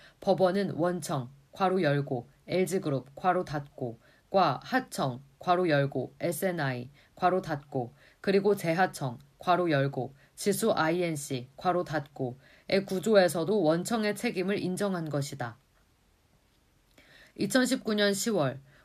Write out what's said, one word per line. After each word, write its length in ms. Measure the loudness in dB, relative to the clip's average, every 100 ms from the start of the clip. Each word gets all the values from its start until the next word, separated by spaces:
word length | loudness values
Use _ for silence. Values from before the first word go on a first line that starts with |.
| -20 _
법원은 520 | 0 4 4 2 -2 0
원청, 540 | -2 -2 -4 -4 -6 -12 _
괄호 300 | -2 0 2
열고, 460 | 2 2 0 -6 -8 _ -4
엘지 340 | -2 0 -2
그룹, 340 | -2 -4 -4 -4
괄호 280 | 0 0
닫고, 560 | -2 -6 -10 -10 -10 -10 _ _ _
과 300 | 2 2 0
하청, 600 | -2 -4 -2 -4 -4 -4 -12 -6
괄호 300 | 0 2 4
열고, 460 | 4 2 -2 -6 -6
에스엔아이, 680 | -6 -2 -2 -2 -4 -4 -8 -16 _
괄호 280 | -2 0 2
닫고, 520 | -2 -6 -6 -6 -6 -10 -20 _
그리고 340 | 0 2 2 2
재하청, 640 | 0 0 0 -2 -8 -8 -16 -4
괄호 320 | 0 2 2
열고, 440 | 2 0 -2 -8 -10 _ -6
지수 360 | -2 0 0
아이엔씨, 760 | 2 0 0 -2 -4 -6 -8 -8 -4
괄호 280 | -2 0
닫고의 1000 | -2 -6 -6 -8 -8 -8 -18 -20 -2 -2 0
구조에서도 760 | -2 4 6 6 2 0 2
원청의 540 | 2 2 0 -2 -2 -2
책임을 420 | -4 -2 -2 -2
인정한 520 | -2 -2 -2 -2 -4
것이다. 480 | -4 -4 -6 -10 -12 _ _ _ _ _ _ _ _ _ _ _ _ _ _ _ -20 -16 -6
이천십구 580 | 0 2 2 0 0
년 200 | 2 2
시월 460 | 2 0 0 0 -2 -12 _